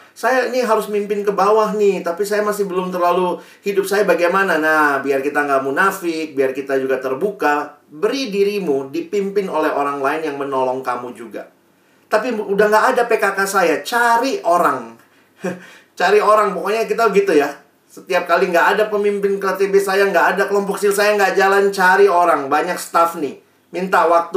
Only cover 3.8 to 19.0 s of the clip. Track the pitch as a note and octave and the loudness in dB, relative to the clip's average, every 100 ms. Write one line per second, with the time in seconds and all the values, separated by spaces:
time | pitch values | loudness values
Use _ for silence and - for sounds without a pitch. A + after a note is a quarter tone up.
3.8 | G3 G3+ F#3 E3+ F3 F#3+ F#3+ D#3+ D#3 D#3 | 0 0 2 2 2 2 0 0 2 2
4.8 | D3 C#3 C3+ C#3 C#3 D3 C#3+ C3+ C3+ D3 | 2 0 0 -2 -2 -2 0 0 0 0
5.8 | G3 F#3+ E3+ D#3+ D3+ C#3 C3 C3+ C3+ C3+ | 0 0 -4 -6 -4 -2 -2 -2 -4 -2
6.8 | C3 C3 C3 C3 G3 - D3 D3 C#3+ - | -2 -2 -4 -4 -4 -2 -2 0 -4 -12
7.8 | _ D3+ G3+ C4+ B3+ G3 G3+ G#3 E3+ C3+ | _ -4 -4 -2 -4 -2 -2 -2 -2 -2
8.8 | C3+ D#3+ F3 G#3 G3 G3 F#3+ D#3 D3+ D3 | -4 -8 -6 -4 -4 -2 -4 -2 -2 -2
9.8 | C#3+ C#3 C3+ D#3 D#3 C#3 C#3 C3+ C3 C3 | -4 -2 -4 -2 -4 -6 -6 -2 -2 -4
10.8 | B2 A#2+ A#2+ A2 A2+ G2+ - _ _ _ | -6 -8 -8 -14 -14 -14 -16 _ _ _
11.8 | _ _ _ G#3+ C4 G#3+ G3 G3 G#3 G#3+ | _ _ _ -2 -2 -4 -2 0 2 4
12.8 | A#3 A#3+ A#3 A3 G3+ G3 G3 G3 E3 C#3+ | 2 2 0 0 0 -2 -2 0 2 0
13.8 | - A#3+ A#3+ A#3 C4+ G#3+ E3+ F3 D#3 C3 | -2 0 2 2 0 -2 0 2 2 -2
14.8 | A#2 - _ _ _ _ F3+ F3+ - - | -8 -18 _ _ _ _ -10 -10 -14 -20
15.8 | _ - F3+ G#3 G3 G#3+ G3+ F3+ F#3 A3+ | _ -2 2 4 6 4 2 -2 -4 -2
16.8 | G3 G#3 A3+ F#3+ G3 D3+ C#3+ - _ _ | -2 0 2 2 4 2 2 -4 _ _
17.8 | _ - - F3 E3+ E3+ F#3 E3+ D3+ G3 | _ -16 -4 -2 0 0 2 2 2 2
18.8 | G#3 G#3 | 0 0